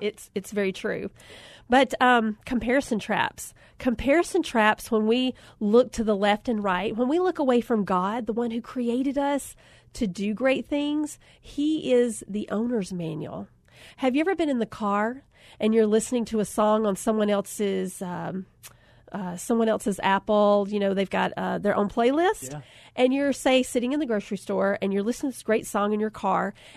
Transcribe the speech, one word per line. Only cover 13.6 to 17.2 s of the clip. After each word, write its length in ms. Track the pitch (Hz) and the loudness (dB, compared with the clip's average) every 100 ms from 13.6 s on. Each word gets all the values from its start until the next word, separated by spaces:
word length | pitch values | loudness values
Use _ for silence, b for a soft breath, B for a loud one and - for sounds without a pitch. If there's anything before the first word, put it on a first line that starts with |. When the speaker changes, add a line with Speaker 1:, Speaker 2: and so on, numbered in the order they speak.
| _ B B B | _ B B B
Speaker 1:
Have 160 | 262 | 0
you 60 | 262 | 2
ever 140 | 330 349 | 0 0
been 140 | 302 | 0
in 80 | 247 | 0
the 60 | 220 | -2
car 560 | - 208 202 220 262 - b b b | -4 -2 0 -2 -4 -16 b b b
and 160 | 220 | 2
you're 120 | 226 214 | 4 4
listening 380 | 214 220 247 220 | 4 2 -2 -2
to 140 | 220 | -2
a 40 | |
song 420 | 196 - 208 214 214 | -2 2 4 4 2
on 100 | 196 | 0
someone 340 | - 220 | 0 0